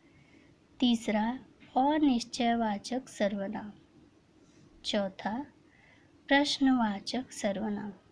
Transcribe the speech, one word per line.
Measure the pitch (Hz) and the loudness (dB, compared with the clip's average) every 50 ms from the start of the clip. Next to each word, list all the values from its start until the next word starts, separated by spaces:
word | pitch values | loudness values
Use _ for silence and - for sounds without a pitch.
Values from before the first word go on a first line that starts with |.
| _ - _ - - _ - - - - - _ _ _ _ - | _ -20 _ -20 -20 _ -20 -20 -20 -20 -20 _ _ _ _ 0
तीसरा, | 262 240 240 233 - 240 214 214 214 233 254 269 - - - _ - - - | 2 2 2 2 0 -2 0 0 0 -2 -4 -6 -10 -18 -20 _ -14 -4 0
अनिश्चयवाचक | 254 262 285 302 311 302 285 247 233 - - - - 240 233 233 233 226 233 202 202 - - 240 262 262 - | 2 2 4 4 4 4 4 4 2 0 -4 -4 -2 0 0 2 2 0 -2 -2 -4 -6 -6 -6 -6 -6 -8
सर्वनाम। | - - 214 196 208 202 196 202 214 - 214 208 - - - _ _ - - _ _ _ _ _ _ _ _ _ _ - - - - - - | -4 -2 -2 -2 -2 -4 -6 -6 -8 -8 -10 -12 -16 -18 -20 _ _ -20 -20 _ _ _ _ _ _ _ _ _ _ -20 -20 -20 -20 -12 -8
चौथा, | - - 214 202 190 190 - - 196 202 247 294 - - _ _ _ _ _ - - - _ _ _ _ - _ - | -4 -2 -2 -2 -4 -6 -8 -8 -6 -6 -6 -8 -10 -14 _ _ _ _ _ -20 -20 -20 _ _ _ _ -12 _ 2
प्रश्नवाचक | 277 277 294 285 - - 277 262 262 247 226 214 202 196 - - - 240 262 - - | 4 4 4 2 0 2 4 4 4 4 2 0 -2 -4 -6 -6 -6 -6 -6 -6 -10
सर्वनाम। | - - 208 196 - 214 214 208 208 208 208 190 - _ _ | -4 -2 -2 -2 -2 -2 -4 -4 -4 -6 -8 -12 -14 _ _